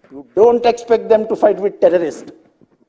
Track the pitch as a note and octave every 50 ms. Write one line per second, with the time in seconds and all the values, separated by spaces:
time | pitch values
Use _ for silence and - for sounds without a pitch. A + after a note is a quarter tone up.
0 | _ _ C3 C#3 C#3 _ _ F3+ A3 A#3+ A#3+ A#3 - A#3 A3+ - - - A3+ G#3+
1 | G3 G3+ A3 G#3+ A3 - G#3 - - G#3+ F#3+ F3+ G3+ G3 - - G3+ E3+ E3+ F3+
2 | E3+ C#3+ - - - - - _ _ _ _ _ _ _ _ _ _